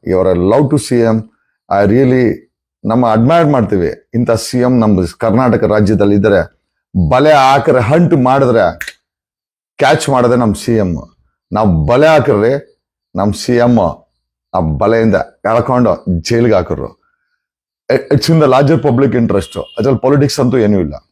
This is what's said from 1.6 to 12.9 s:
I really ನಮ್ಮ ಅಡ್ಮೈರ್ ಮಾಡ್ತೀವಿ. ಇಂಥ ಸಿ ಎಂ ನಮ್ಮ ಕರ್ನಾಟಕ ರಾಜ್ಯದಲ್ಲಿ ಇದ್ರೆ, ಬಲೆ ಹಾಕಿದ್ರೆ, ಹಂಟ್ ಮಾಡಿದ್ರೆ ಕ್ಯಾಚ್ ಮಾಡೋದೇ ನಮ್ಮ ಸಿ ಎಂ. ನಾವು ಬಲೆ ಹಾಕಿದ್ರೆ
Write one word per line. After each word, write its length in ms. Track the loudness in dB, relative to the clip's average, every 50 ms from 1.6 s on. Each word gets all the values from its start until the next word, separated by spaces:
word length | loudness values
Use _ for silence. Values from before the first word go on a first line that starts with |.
| _ _
I 140 | -2 0 0
really 480 | 2 2 2 2 2 2 2 0 0 -2 -4 -12 _ _ _ _ _ _ _ -6
ನಮ್ಮ 220 | -4 -2 0 0
ಅಡ್ಮೈರ್ 400 | 2 2 2 2 2 2 2 2
ಮಾಡ್ತೀವಿ. 640 | 2 0 0 -2 -2 -2 -2 -2 -4 -6 -10 _ _ -4
ಇಂಥ 160 | -4 -2 -2
ಸಿ 280 | -2 -4 -4 -6 -4 -2
ಎಂ 200 | 0 0 0 2
ನಮ್ಮ 220 | 2 2 2 0 0 -4 -4 _
ಕರ್ನಾಟಕ 460 | -4 0 0 2 2 0 0 0 0
ರಾಜ್ಯದಲ್ಲಿ 500 | 0 0 0 2 0 0 0 2 2 2
ಇದ್ರೆ, 480 | 2 2 2 2 0 -2 -4 _ _ _ _ _ _ _ _ -4 -4 -2 0
ಬಲೆ 240 | 0 2 2 4
ಹಾಕಿದ್ರೆ, 500 | 4 4 4 4 2 2 2 0 0 0
ಹಂಟ್ 320 | 0 0 0 2 2 2 2
ಮಾಡಿದ್ರೆ 640 | 0 2 0 2 2 2 2 2 2 0 0 -2 -6 -14 -16 -16 _ _ _ _ _ _ _ _ _ _ _ _ _ _ _ _ -2
ಕ್ಯಾಚ್ 300 | 0 0 0 0 0 -2
ಮಾಡೋದೇ 280 | 0 0 2 2 0
ನಮ್ಮ 180 | 0 0 -2 -2
ಸಿ 220 | -4 -4 -2 -2
ಎಂ. 400 | 0 0 -2 -4 -8 -10 -16 _ _ _ _ _ _ _ _
ನಾವು 340 | -4 -2 0 0 0 0 0
ಬಲೆ 220 | 0 2 2 4 4
ಹಾಕಿದ್ರೆ 760 | 2 2 2 0 0 0 0 0 -2 -4 -8 _ _ _ _ _